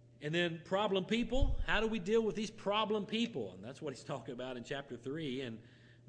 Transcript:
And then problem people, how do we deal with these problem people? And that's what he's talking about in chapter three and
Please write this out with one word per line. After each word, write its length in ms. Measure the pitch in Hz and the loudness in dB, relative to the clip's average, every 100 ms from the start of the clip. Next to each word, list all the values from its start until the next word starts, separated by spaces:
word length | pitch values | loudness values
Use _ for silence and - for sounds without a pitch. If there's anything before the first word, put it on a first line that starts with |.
| - - | -20 -10
And 100 | 147 | -2
then 260 | 170 175 165 - | 2 2 0 -2
problem 400 | 190 214 190 180 | 0 2 2 2
people, 540 | 226 240 254 - - - | 2 4 6 6 4 4
how 120 | 190 | 4
do 80 | 220 | 4
we 120 | 220 | 0
deal 220 | 175 226 | 2 4
with 140 | 220 202 | 4 0
these 140 | 214 | -4
problem 560 | - 190 208 208 214 175 | -4 0 2 2 0 0
people? 480 | 220 233 143 98 92 | 0 0 0 -6 -6
And 80 | |
that's 180 | 104 143 | -12 -8
what 120 | 156 | -8
he's 100 | 123 | -6
talking 300 | - 139 - | -6 -6 -6
about 240 | 123 127 123 | -6 -6 -6
in 60 | |
chapter 340 | 113 139 143 120 | -6 -6 -6 -8
three 440 | 131 156 151 127 | -6 -4 -2 -2
and 180 | 127 113 - - - - | -4 -8 -12 -20 -20 -20